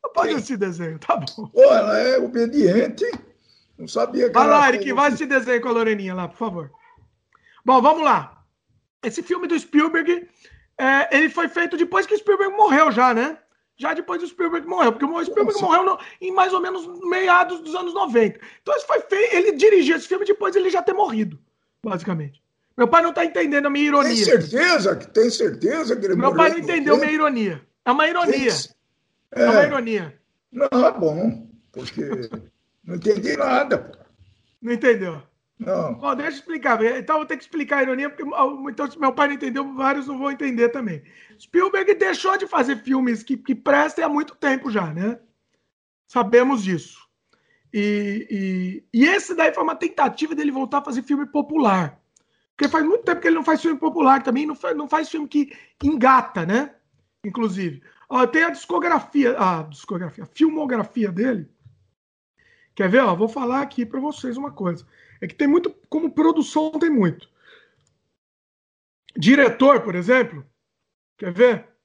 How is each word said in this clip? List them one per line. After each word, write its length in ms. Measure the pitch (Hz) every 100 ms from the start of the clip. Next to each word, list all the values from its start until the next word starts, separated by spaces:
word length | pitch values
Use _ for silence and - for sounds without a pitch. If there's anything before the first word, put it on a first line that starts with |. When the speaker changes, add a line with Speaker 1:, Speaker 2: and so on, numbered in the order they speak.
| 554
Speaker 1:
Pode 160 | 330 339
Speaker 2:
Sim. 40 | 294
Speaker 1:
assistir 200 | - 233
desenho, 400 | 196 170 165 156
tá 180 | - 226
bom. 300 | 139 - 214
Speaker 2:
Pô, 160 | -
ela 340 | 523 220 - 214
é 200 | 233 254
obediente. 840 | 247 240 233 285 190 208 - - 480 - - _ _ _ _ _
Não 80 | -
sabia 380 | 220 240 254 247
que 60 |
Speaker 1:
Vai 100 | 247 294
Speaker 2:
ela 120 | 294
Speaker 1:
lá, 80 | 277
Speaker 2:
era 100 | 254
Speaker 1:
Eric, 160 | 277
vai 140 | 254 285
assistir 180 | 247 285
desenho 340 | 269 240 240
com 60 | 247
a 40 |
Loreninha 420 | 233 220 208 190
lá, 140 | 185 175
por 80 | -
favor. 340 | 226 175 143 _ _ _ _ _ _ _ _ _
Bom, 160 | - 262
vamos 220 | 262 311
lá. 420 | 302 196 139 _ _ _ _ _ _ _
Esse 200 | 240 339
filme 240 | 339 349 359
do 120 | 330
Spielberg, 720 | - 294 320 330 311 349 - _ _ - _ -
é, 400 | 262 269 - 277
ele 120 | 311
foi 180 | - 339
feito 280 | 349 339 320
depois 280 | 339 381
que 100 | 392
o 40 | 415
Spielberg 360 | 415 392 392
morreu 360 | 403 415 277 320
já, 240 | 214 254
né? 240 | 226 269 320 _ _ _ _
Já 180 | 285
depois 260 | 320 - 349
do 60 | 349
Spielberg 400 | - 339 339 311
morreu, 260 | 370 247
porque 120 | 220 285
o 180 | 339
Spielberg 280 | 339 427 427 403
Speaker 2:
Nossa. 40 |
Speaker 1:
morreu 200 | 381 330
no, 140 | 370 359 - -
em 120 | 370
mais 200 | 381 370
ou 80 | 370
menos 240 | 359 370 339 349 370
meados 520 | 359 381 359 359 349
dos 140 | 320
anos 200 | 349 349
noventa. 440 | 359 359 233 214 - - -
Então, 140 | - 587
esse 100 | -
foi 140 | 587
fei-, 280 | - 392 466
ele 180 | 359 415
dirigiu 440 | 294 415 392 277 330
esse 100 | -
filme 180 | 381 403
depois 260 | 415 392
de 60 | 370
ele 100 | 370
já 140 | 349
ter 100 | 349
morrido, 460 | 381 370 220 196 151 _ _ _ _
basicamente. 600 | 220 185 185 170 147 _ _ _ _ -
Meu 100 | 240
pai 140 | 330
não 100 | 339
tá 120 | -
entendendo 420 | 339 359 320 285 285
a 40 |
minha 160 | 285 294
ironia. 260 | 285 262
Speaker 2:
Tem 100 | 233
certeza 720 | 202 233 - 240 349 320 190 165
que, 100 | -
tem 220 | 214 233
certeza 680 | - 208 - 196 311 254 240
que 80 |
ele 120 | 196 175
Speaker 1:
Meu 100 | 269
Speaker 2:
morreu 60 | 320
Speaker 1:
pai 140 | 320
não 80 | 339
Speaker 2:
em 20 |
Speaker 1:
entendeu 320 | - 339 285
Speaker 2:
noventa? 120 | 285 302
Speaker 1:
minha 80 |
ironia. 520 | 302 302 247 202 147 _ _
É 60 | 247
uma 160 | 262 311
ironia. 240 | 349 330
Speaker 2:
Tem 180 | - 254
ce-, 240 | 175 - _ _ _ _ _ _
Speaker 1:
É 160 | 247 240
uma 140 | 220
Speaker 2:
é. 40 | 294
Speaker 1:
ironia. 540 | 277 226 208 160 - _ _ _
Speaker 2:
Não, 140 | 247 277 247 -
é 60 |
bom, 560 | - 165 156 220 - - - _
porque 300 | 123 127 -
<laughs> 840 | 147 127 113 113 95 _ _ _
não 100 | 170 175
entendi 400 | 202 202 262 285
nada, 420 | 277 254 285 -
pô. 200 | - - _ _ _ _ _ _
Speaker 1:
Não 120 | 233
entendeu? 500 | 233 254 220 180 156 - _ _ _
Speaker 2:
Não. 360 | 226 185 160
Speaker 1:
Bom, 180 | 117 285 262
deixa 160 | 311
eu 20 | 277
explicar. 420 | - 311 269 220
Então, 300 | 226 262 208 311
eu 40 |
vou 60 | 302
ter 100 | 302
que 80 |
explicar 340 | - 330 269 285
a 40 |
ironia, 260 | 262 254 285
porque, 140 | - 285
ah, 120 | - 277 277 277
então, 220 | 226 285
se 80 | 330
meu 140 | 277
pai 160 | 262 285
não 60 | 285
entendeu, 360 | 285 254 269
vários 340 | 269 269 285 262
não 100 | 262
vão 100 | 277
entender 380 | 277 277 233 233
também. 340 | 247 220 156 _ _ _ 214
Spielberg 540 | - 339 392 392 381
deixou 420 | 339 381 349 381 392
de 120 | 392
fazer 300 | 339 254 247
filmes 400 | 254 269 254 220
que, 140 | - 262
que 180 | -
prestem 500 | 233 - 285 302 320
há 40 | 320
muito 260 | 294 311
tempo 380 | - 285 262 277
já, 200 | 208 165
né? 280 | 160 208 240 _ _ _ _ _ _ _ _ _
Sabemos 560 | 247 202 240 254 254
disso. 340 | 190 170 - - _ _ _ _ _ _ _
E, 1120 | 214 208 208 202 208 - 202 190 185 185 196 _
e, 60 | 233
e 60 | 294
esse 300 | 392 - 339
daí 180 | 320
foi 80 | -
uma 140 | 320 320
tentativa 580 | 339 - 269 - 311
dele 160 | 294 294
voltar 280 | 262 262 294
a 60 |
fazer 180 | 294 247
filme 240 | 254 285 285
popular. 680 | 294 285 311 233 190 156 _ _ _ _ _ _ -
Porque 120 | 285
faz 160 | 320
muito 200 | 311 466
tempo 160 | - 339
que 80 | 339
ele 80 | 330
não 80 |
faz 180 | 294 311
filme 160 | 330 294
popular 420 | 320 330 269 269
também, 220 | 262 247
não 120 | 302 294
fa-, 180 | -
não 140 | 247 -
faz 200 | 311 311
filme 200 | 320 294
que 280 | 294 285 - _ _
engata, 640 | 277 302 254 262 233 190
né? 300 | 165 220 285 _ _ _ _ _
Inclusive. 580 | 208 233 220 185 180 135 _ _ _
Ó, 180 | 254 254
tem 160 | 320
a 80 | 330
discografia, 880 | 277 - 339 349 311 - 285 247 262
a 240 | 185 165
discografia, 600 | 156 147 - 175 175 -
a 20 | 165
filmografia 840 | - 311 311 285 233 - - 202
dele. 360 | 175 254 220 147 _ - _ _ _ _ _ _ _ _ _ _
Quer 140 | - 190
ver? 120 | 240
Ó, 100 | 240
vou 140 | 175 220
falar 340 | 269 240 262
aqui 240 | 269 - 226
pra 140 | 269
vocês 360 | 285 294 262 240
uma 140 | 285
coisa. 340 | - 180 165 _ _ _ _
É 60 | 180
que 80 | -
tem 100 | 285
muito, 240 | 339 349 - _
como 220 | 311 330
produção 640 | - 320 320 254 302 311
tem 180 | 311 330
muito. 380 | 269 180 - _ _ _ _ _ _ _ _ _ _ _ _ _ _ _ _ _ _ _ -
Diretor, 640 | 160 277 247 226 269 262
por 140 | 220
exemplo, 500 | 180 180 254 233 147 - _ _ _ _ _ _ _
quer 140 | 190
ver? 340 | 175 247 220 - _